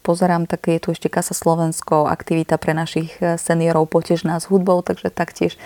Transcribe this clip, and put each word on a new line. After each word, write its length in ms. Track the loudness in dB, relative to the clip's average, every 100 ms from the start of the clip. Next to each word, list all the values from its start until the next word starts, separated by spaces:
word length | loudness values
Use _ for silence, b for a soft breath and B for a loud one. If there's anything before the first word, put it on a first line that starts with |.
pozerám, 400 | -2 2 2 2
tak 240 | 0 -2 0
je 80 | -2
tu 160 | -2
ešte 160 | -4 -2
Kasa 240 | -2 -4
Slovensko, 720 | -2 0 2 0 -2 0 2
aktivita 560 | 2 -2 0 -2 0 -2
pre 160 | 0 -2
našich, 400 | -2 -4 -6 -4
e, 240 | -2 -2
seniorov 480 | 0 2 2 2 2
Potež 400 | 0 2 0 0
nás 240 | -4 0
hudbou, 320 | 0 4 0
takže 240 | 0 -2 -4
taktiež 480 | -4 -6 -2 -4 -4